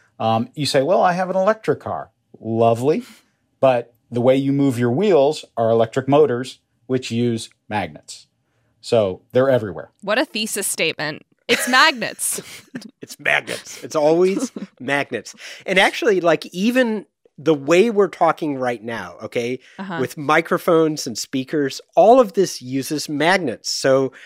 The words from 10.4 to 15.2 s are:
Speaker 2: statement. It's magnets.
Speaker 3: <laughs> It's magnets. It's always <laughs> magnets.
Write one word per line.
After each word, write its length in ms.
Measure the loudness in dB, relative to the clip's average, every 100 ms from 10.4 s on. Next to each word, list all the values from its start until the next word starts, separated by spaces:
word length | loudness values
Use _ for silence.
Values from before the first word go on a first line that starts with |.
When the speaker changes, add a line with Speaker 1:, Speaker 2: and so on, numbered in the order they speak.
| -8 -6 -6
Speaker 2:
statement. 560 | -4 -4 -4 -8 -10 -16 _ -2
It's 200 | -2 2
magnets. 720 | 4 4 2 -6 -8 -8 -8 -12 -20 -18
Speaker 3:
<laughs> 0 | -18 -18 -20
It's 180 | -20 -8
magnets. 640 | -2 -2 -2 -10 -12 -16
It's 120 | -6 0
always 560 | 2 4 2 0 -6 -8 -18
<laughs> 140 | _
magnets. 560 | -4 -4 -4 -8